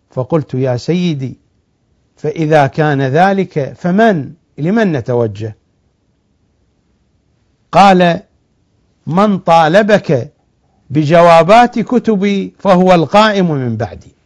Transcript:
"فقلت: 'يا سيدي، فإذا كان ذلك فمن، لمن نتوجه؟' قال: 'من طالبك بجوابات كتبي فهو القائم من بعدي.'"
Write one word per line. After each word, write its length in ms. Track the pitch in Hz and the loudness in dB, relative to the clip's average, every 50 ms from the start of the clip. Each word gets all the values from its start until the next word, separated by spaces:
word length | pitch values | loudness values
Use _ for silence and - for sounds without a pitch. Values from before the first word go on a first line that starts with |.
| _ _ | _ _
"فقلت: 440 | - 127 120 - 170 160 113 - - | -10 -10 -6 -4 -4 -6 -4 -6 -6
'يا 220 | 127 135 127 123 | -6 -4 -4 -4
سيدي، 640 | 113 - - 170 180 180 175 151 135 131 120 127 _ _ _ _ _ _ _ _ _ _ _ _ _ _ _ _ | -6 -4 -4 -4 -2 -2 -4 -6 -6 -10 -12 -14 _ _ _ _ _ _ _ _ _ _ _ _ _ _ _ _
فإذا 500 | _ - 151 - 165 156 151 160 147 139 | _ -10 -8 -6 -4 -2 0 2 2 2
كان 360 | 131 - 160 151 151 143 135 | 0 0 -2 -2 -2 0 -2
ذلك 720 | 139 131 135 160 185 196 196 196 180 180 - 156 131 123 | -2 -2 0 0 0 0 0 -2 -4 -6 -6 -8 -8 -8
فمن، 600 | 120 _ - 175 185 214 233 226 190 151 123 120 - _ _ _ _ - | -12 _ -6 -2 0 2 2 2 0 -2 -6 -10 -16 _ _ _ _ -8
لمن 340 | 147 175 214 233 220 185 | -6 -4 -2 0 0 -2
نتوجه؟' 640 | 151 127 - 131 123 120 117 107 98 104 110 107 - _ _ _ _ _ _ _ _ _ _ _ _ _ _ _ _ _ _ _ _ _ _ _ _ _ _ _ _ _ _ _ _ _ _ _ _ _ _ _ _ _ _ - | -2 -4 -4 -4 -2 -2 -2 -2 -4 -8 -12 -12 -12 _ _ _ _ _ _ _ _ _ _ _ _ _ _ _ _ _ _ _ _ _ _ _ _ _ _ _ _ _ _ _ _ _ _ _ _ _ _ _ _ _ _ -2
قال: 480 | - 170 196 196 190 180 180 170 165 185 - _ _ _ _ _ _ _ _ _ _ _ _ _ _ _ - | 2 4 4 4 4 4 2 0 0 -4 -10 _ _ _ _ _ _ _ _ _ _ _ _ _ _ _ -12
'من 320 | 139 156 185 208 214 196 180 | -6 -2 0 0 0 0 -2
طالبك 960 | - 175 165 165 160 151 170 208 220 208 208 180 - - 147 120 123 151 _ _ _ _ _ _ _ _ _ _ _ - | 0 2 2 2 2 4 2 2 2 2 0 0 0 -2 -4 -4 -4 -8 _ _ _ _ _ _ _ _ _ _ _ -6
بجوابات 880 | 127 156 151 139 170 165 175 170 165 165 160 175 214 240 240 233 - 240 | -4 -4 0 2 4 4 6 6 6 4 6 4 4 4 4 2 -2 -6
كتبي 760 | 196 - 254 226 - 226 214 185 202 202 202 196 185 185 _ _ | -6 -2 -4 -2 -2 -2 -2 -2 -2 -4 -4 -4 -6 -10 _ _
فهو 360 | - 202 185 180 185 185 180 | 0 0 2 2 4 4 2
القائم 560 | 165 156 - - 208 220 220 202 202 180 170 | 2 2 2 2 2 2 2 0 -2 -2 -2
من 260 | 151 135 127 120 113 | -2 -4 -4 -6 -6
بعدي.'" 380 | 107 117 - - - _ - _ _ _ | -6 -8 -10 -10 -18 _ -20 _ _ _